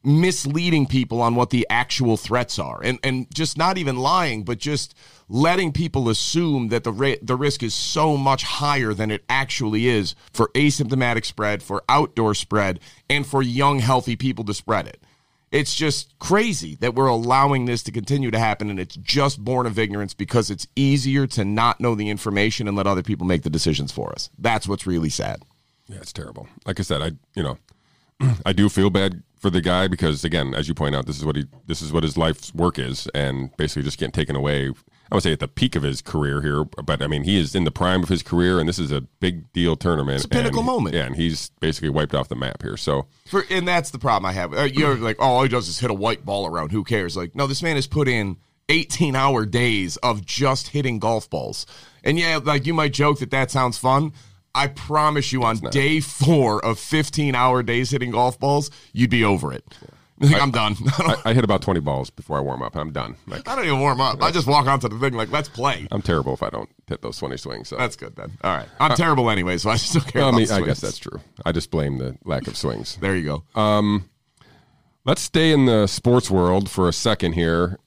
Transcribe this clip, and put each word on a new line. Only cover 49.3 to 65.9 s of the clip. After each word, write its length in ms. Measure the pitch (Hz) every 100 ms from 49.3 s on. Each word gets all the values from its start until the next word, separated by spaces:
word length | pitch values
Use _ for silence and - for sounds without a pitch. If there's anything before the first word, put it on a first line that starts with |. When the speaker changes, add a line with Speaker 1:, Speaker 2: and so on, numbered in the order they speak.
| 127 107
Speaker 1:
days 500 | 120 123 107 92 -
of 280 | 123 107 90
just 440 | - 139 123 -
hitting 280 | 147 135 113
golf 320 | 107 113 -
balls. 380 | 78 58 50 - - - _
And 140 | - 156
yeah, 220 | 165 160
like, 220 | 131 147 135
you 80 |
might 200 | 165 151
joke 260 | 135 147 143
that 100 | 127
that 200 | 135 131
sounds 260 | 135 127 113
fun. 360 | 127 135 151 - - - _ 131
I 120 | 139
promise 640 | 139 - 151 151 147 135
you, 120 | 131
on 100 | 117
Speaker 2:
It's 80 | 110
not. 80 | 71
Speaker 1:
day 260 | 135 139 160
four 640 | 147 - 139 160 120 104 113
of 140 | 110
fifteen-hour 840 | - 156 147 - 147 127 127 127
days 280 | 120 120 127
hitting 200 | 135 123
golf 280 | 110 123 -
balls, 320 | 139 143 147 - -
you'd 160 | - 120
be 120 | 120
over 280 | 110 95 71
it. 100 | 65 - -
Speaker 2:
Yeah. 60 | - - _ _
Speaker 1:
Like, 160 | 143 147
Speaker 2:
I, 80 |
Speaker 1:
"I'm 80 | 139
done." 240 | 120 107 101
<laughs> 60 | 135 139
Speaker 2:
I, 160 | 165 - 113
I 80 |
hit 100 | 123
about 200 | 110 98
twenty 160 | - 87
balls 320 | 73 67 65
before 260 | - - 73
I 40 |
warm 200 | 69 64
up. 140 | 62 80
I'm 160 | 78
done. 240 | 73 55 - -
Like, 200 | - -
Speaker 1:
I 60 | 269
don't 100 | 180
even 140 | 135
warm 200 | 139 127
up. 220 | 131 123
I 80 | 147
just 160 | 170 131
walk 220 | 147 135
onto 200 | 135 117
the 120 | 107
thing 140 | 135 117
like, 160 | 107
"Let's 180 | 147 147
play." 380 | 113 135 104 -